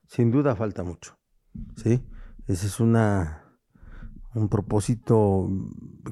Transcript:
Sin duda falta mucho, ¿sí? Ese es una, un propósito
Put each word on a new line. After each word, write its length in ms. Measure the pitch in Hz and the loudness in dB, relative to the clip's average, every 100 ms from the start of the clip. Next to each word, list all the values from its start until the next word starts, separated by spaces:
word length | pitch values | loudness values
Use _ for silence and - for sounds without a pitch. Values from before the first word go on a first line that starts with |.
| _ | _
Sin 220 | - 120 | 0 2
duda 240 | 131 143 110 | 4 2 0
falta 280 | 110 95 | -2 -4
mucho, 360 | 90 85 - _ _ _ _ - - - | -8 -8 -16 _ _ _ _ -16 -14 -4
¿sí? 280 | 110 127 - - - - - | 0 0 0 -16 -16 -12 -6
Ese 180 | 90 101 | -4 -4
es 140 | - | 0
una, 680 | 117 113 107 101 80 76 - _ _ _ - - - - - | 4 4 4 2 -2 -6 -18 _ _ _ -20 -16 -16 -16 -8
un 160 | 117 104 | -2 0
propósito 1000 | 110 92 107 - 117 - 113 104 95 95 95 - - - - - | 0 0 0 0 -2 4 4 6 2 0 -2 -6 -12 -16 -16 -14